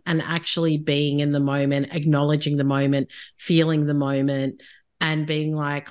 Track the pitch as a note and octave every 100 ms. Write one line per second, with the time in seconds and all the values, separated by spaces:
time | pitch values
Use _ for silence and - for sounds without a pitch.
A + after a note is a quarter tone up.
0 | - D#3+ - E3 - - E3 D3+ D3+ C#3+
1 | D3 C#3+ D3 C#3+ C#3 C#3 C#3 C#3 C#3 E3+
2 | D3+ D3 D3 D3+ D#3 C#3+ C#3 C#3 C#3 C#3
3 | C3+ - - - - E3 D#3+ D#3 D3 C#3+
4 | C#3 C#3 C#3 C#3 C3+ C3 - - _ -
5 | D#3 D#3 D3+ D3+ D#3 D#3 D3 C#3+ -